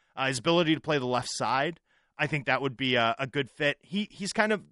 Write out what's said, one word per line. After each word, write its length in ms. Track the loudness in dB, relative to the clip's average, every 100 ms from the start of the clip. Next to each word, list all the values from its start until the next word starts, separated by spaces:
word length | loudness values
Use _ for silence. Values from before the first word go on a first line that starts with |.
| _
uh, 120 | -4 -2
his 120 | -2
ability 360 | 2 2 4 0
to 40 |
play 180 | 0 -2
the 80 | 0
left 220 | -2 -2
side, 480 | -4 0 0 -2 -6 _ _ _ -4
I 60 | -2
think 200 | -2 0
that 140 | 0
would 160 | 0 -2
be 200 | 2 4
a, 180 | 4 2
a 80 | -4
good 200 | -4 -4
fit. 300 | -2 -2 -2
He, 280 | -4 -6 -6
he's 220 | -8 -6
kind 200 | 0 0
of 100 | 0 -4